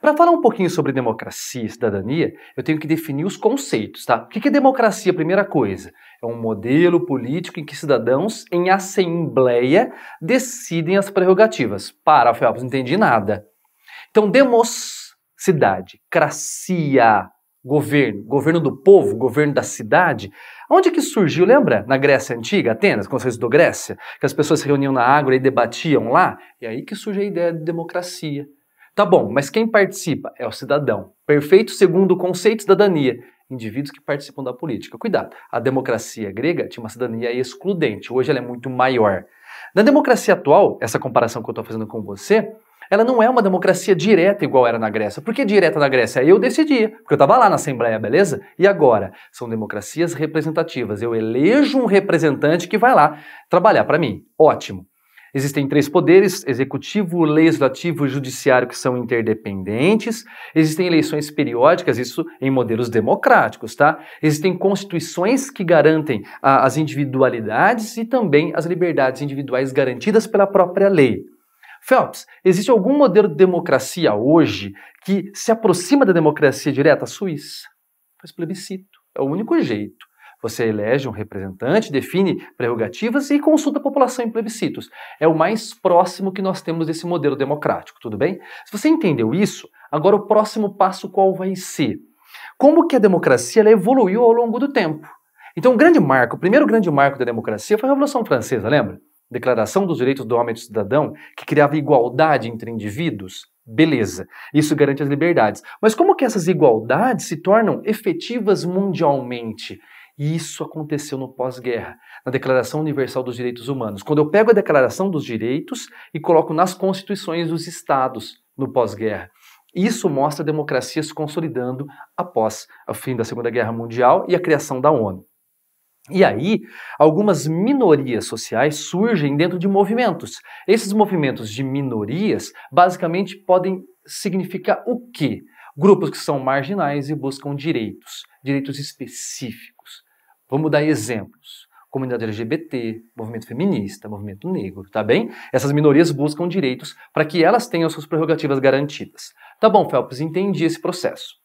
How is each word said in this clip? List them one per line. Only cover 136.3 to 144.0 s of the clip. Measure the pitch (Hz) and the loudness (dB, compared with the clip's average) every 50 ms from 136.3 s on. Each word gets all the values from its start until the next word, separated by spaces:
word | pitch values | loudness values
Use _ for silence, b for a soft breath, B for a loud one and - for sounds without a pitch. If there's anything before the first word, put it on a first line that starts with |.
| 151 139 | -4 -4
marginais | 131 131 135 139 131 131 202 202 165 143 143 147 135 135 | -2 -2 -2 -2 -2 -4 -4 -4 -2 -2 -2 -4 -4 -6
e | 156 | -8
buscam | 147 127 135 131 - - 143 143 | -6 -6 -8 -8 -8 -10 -10 -10
direitos, | 139 131 160 156 127 110 104 95 - _ - - - - b b b | -8 -6 -4 -4 -4 -4 -6 -10 -12 _ -20 -20 -20 -20 b b b
direitos | _ 131 139 139 139 139 135 139 | _ -4 -4 -4 -4 -6 -10 -10
específicos. | 143 147 - _ 135 117 - - - - - - 139 120 107 - - - _ _ _ - - - _ _ _ _ _ _ _ _ _ _ | -10 -14 -14 _ -16 -16 -14 -16 -14 -14 -14 -12 -12 -12 -14 -14 -18 -20 _ _ _ -20 -20 -20 _ _ _ _ _ _ _ _ _ _
Vamos | 127 143 156 160 | -4 -2 -2 0
dar | 156 151 | 0 0
exemplos. | 147 156 156 131 104 110 123 107 92 - _ _ _ - - - - _ b b b b | 2 2 0 -2 -2 -6 -6 -6 -8 -10 _ _ _ -20 -20 -20 -20 _ b b b b
Comunidade | - 135 131 127 123 117 113 | -8 -8 -6 -6 -6 -6 -6
L | 107 | -6
G | 104 104 117 | -6 -6 -6
B | 113 147 156 | -6 -6 -6
T, | 160 - - 131 117 113 110 113 - _ _ | -6 -8 -10 -8 -6 -6 -10 -10 -14 _ _
movimento | - 113 107 117 113 - | -14 -12 -10 -10 -12 -12
feminista, | - 117 123 170 202 185 120 101 98 - - | -12 -8 -4 -2 -2 0 -2 -4 -6 -10 -14